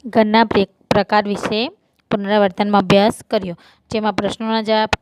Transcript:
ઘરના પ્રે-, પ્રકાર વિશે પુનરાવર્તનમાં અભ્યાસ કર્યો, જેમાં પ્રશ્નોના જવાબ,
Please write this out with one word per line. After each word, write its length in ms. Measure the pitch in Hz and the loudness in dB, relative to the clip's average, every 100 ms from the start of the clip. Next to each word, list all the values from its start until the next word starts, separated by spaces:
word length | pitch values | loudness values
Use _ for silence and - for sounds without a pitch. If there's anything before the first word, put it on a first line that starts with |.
| 233 | -4
ઘરના 380 | 226 214 226 | 0 2 4
પ્રે-, 240 | 226 208 190 _ - | 2 2 -2 _ -4
પ્રકાર 340 | 208 196 214 | -2 0 0
વિશે 460 | 208 196 - 220 277 403 _ _ - | 0 -6 -4 -4 -6 _ _ _ -6
પુનરાવર્તનમાં 720 | 208 196 208 202 180 208 202 | -6 0 2 2 0 0 2
અભ્યાસ 420 | 185 196 214 - - | 4 4 4 -2 -6
કર્યો, 240 | 220 190 170 _ _ - | -6 -4 -12 _ _ -8
જેમાં 220 | 220 214 | -4 -4
પ્રશ્નોના 480 | 190 196 - 220 226 | -4 -6 -6 -4 -4
જવાબ, 280 | 220 214 214 - | 0 0 0 -4